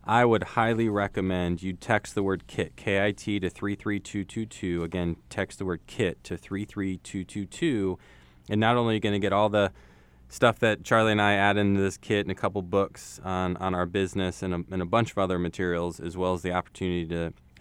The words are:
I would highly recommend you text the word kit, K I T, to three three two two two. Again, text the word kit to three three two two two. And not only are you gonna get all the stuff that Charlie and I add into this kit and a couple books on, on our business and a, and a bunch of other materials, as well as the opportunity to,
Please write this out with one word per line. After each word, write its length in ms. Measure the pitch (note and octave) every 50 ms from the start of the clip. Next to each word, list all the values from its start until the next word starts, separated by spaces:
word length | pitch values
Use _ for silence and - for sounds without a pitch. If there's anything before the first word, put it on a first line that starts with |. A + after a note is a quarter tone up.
| -
I 200 | - A2 A#2+ B2
would 180 | A#2+ A2+ G2+ F2+
highly 460 | - - A#2+ A2+ A2+ A#2 A2 A#2 A2
recommend 720 | G2+ G#2 G2+ G2+ - G#2 F#2+ F#2 F#2 F2+ F2+ F2 F2 E2+ F#2
you 120 | F#2+ F2+
text 400 | - - - A#2 G#2 - - -
the 80 | G#2+ G2
word 240 | G2 F#2+ E2+ -
kit, 300 | - - - F2+ - -
K 300 | - - A2 G2 G2 G2
I 60 | G#2 G2
T, 260 | - - A2+ G#2 G2+
to 80 | F#2 F2+
three 260 | - - - G2+ G2+
three 260 | - - G#2+ G#2 G2+
two 240 | - - - G#2 F#2+
two 220 | - - A2+ A2+
two. 360 | A2+ - - - F#2 F2 E2+ E2+
Again, 340 | E2+ E2+ F2+ F2 F2 E2+ - - -
text 300 | - - F#2+ - - -
the 60 | G2
word 160 | F#2 F2+ D#2+ -
kit 360 | - - - A2+ F2 - - -
to 120 | - F2+
three 280 | E2 - - G2 G2 G#2
three 320 | - - G#2 G2 G2 F#2 F2+
two 260 | - - - G2 F#2
two 200 | - - G#2 G2+
two. 540 | F#2 - - E3+ E3 C3 G#2 G2 F#2+ F#2 - - - - - - - - - - -
And 120 | G#2+ G#2+
not 160 | A2 A2+ B2
only 180 | A#2+ A#2 A2+ A2
are 20 |
you 40 | G#2+
gonna 180 | G2+ G#2+ G2+ G2+
get 140 | G2 G2 G2
all 160 | G2+ G#2+ G#2+
the 240 | G#2 G#2 G2+ F#2 - - - - - - - _ _ _ - -
stuff 300 | - - - A#2+ A2 -
that 240 | - A2 G#2+ - F2
Charlie 280 | - A#2+ A2+ A2 A2 G#2+
and 80 | G#2
I 140 | G#2 G2+ G2+
add 220 | G2 G2+ G2+ G2+
into 240 | G#2 G#2 G2 G2 G2
this 160 | G2 F#2+ -
kit 280 | - - - A2 G#2 G2+
and 60 | F2+
a 40 | F#2
couple 280 | - - G2 F#2 G2+ F2+
books 580 | F2 F#2 G2 G2 - - - - - - - -
on, 320 | F#2 F#2 F#2 F#2 F2+ F2+
on 180 | F2+ F2+ F#2 F#2
our 100 | F2+ F2+
business 580 | E2+ F2+ G2+ G2 F#2 - G2 F#2 F2+ F2 - F#2+
and 120 | F#2 F2+
a, 100 | E2+ E2+ -
and 100 | F#2+ F#2
a 60 | F2+
bunch 240 | E2+ F#2+ A#2 A2+ -
of 80 | - G2+
other 200 | F#2+ F#2 F#2 F2
materials, 600 | F2 E2+ - - F#2+ F2+ F2 E2+ F2 F2 E2 -
as 180 | - F2 F2
well 180 | F#2 F#2 F#2 F2+
as 80 | F2 F2
the 100 | F2+ F2+
opportunity 540 | F2+ F2 - - - G2 F2+ F2+ F2 E2+ D#2+
to, 260 | E2+ E2+ E2+ E2 D#2+ - - _ _ -